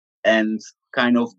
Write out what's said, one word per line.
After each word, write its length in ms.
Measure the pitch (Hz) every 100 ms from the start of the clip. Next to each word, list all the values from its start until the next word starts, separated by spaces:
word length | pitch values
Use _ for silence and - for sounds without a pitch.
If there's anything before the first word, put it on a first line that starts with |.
| _ _ 101
and 340 | 110 110 110 - _ _
kind 240 | 135 123 120
of 140 | 117